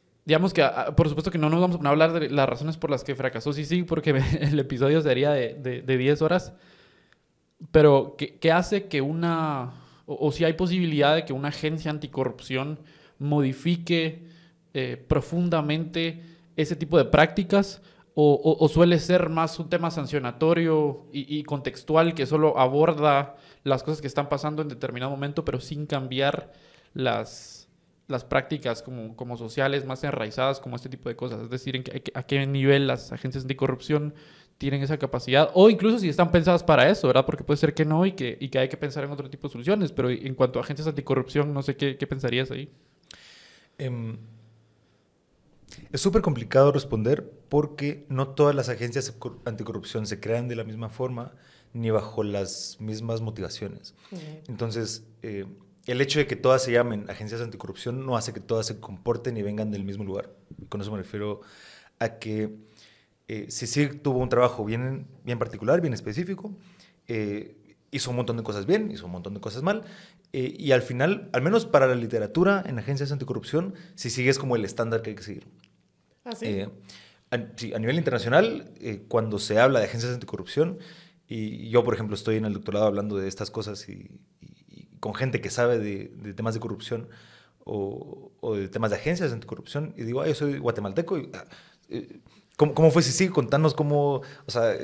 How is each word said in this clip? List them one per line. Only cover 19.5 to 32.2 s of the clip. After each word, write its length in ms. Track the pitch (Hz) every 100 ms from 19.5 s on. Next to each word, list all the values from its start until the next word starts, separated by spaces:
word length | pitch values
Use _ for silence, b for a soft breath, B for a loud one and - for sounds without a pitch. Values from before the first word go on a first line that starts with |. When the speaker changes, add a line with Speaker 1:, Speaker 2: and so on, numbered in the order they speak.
| -
Speaker 1:
un 100 | 156
tema 200 | 170 170
sancionatorio 1160 | 165 131 147 123 120 160 170 165 156 147 135 -
y, 260 | 143 135 147
y 60 |
contextual 680 | 147 143 131 - - 156 165
que 140 | 165 127
solo 320 | 151 156 139
aborda 800 | 127 143 165 151 151 139 139 B B B
las 200 | 139 131
cosas 160 | - 151
que 80 | 139
están 200 | 143 143
pasando 340 | 139 151 151
en 60 | 147
determinado 420 | 120 131 120 131
momento, 320 | 139 143 147
pero 160 | 156 131
sin 260 | 143 147 151
cambiar 640 | 139 131 131 139 - - b b b b
las, 760 | 139 127 113 110 - - - - _ _ _ -
las 160 | 127
prácticas 580 | - 135 131 151 123 113
como, 320 | - 123 110 113
como 200 | 123 117
sociales 500 | 110 139 135 139 135
más 160 | 131
enraizadas, 560 | 147 135 107 127 131 135
como 160 | 127 120
este 120 | 127
tipo 200 | 131 123
de 60 |
cosas? 260 | 117 127 110
Es 80 | 113
decir, 260 | 127 147 131
¿en 80 |
qué, 180 | 127 - -
a 120 | 123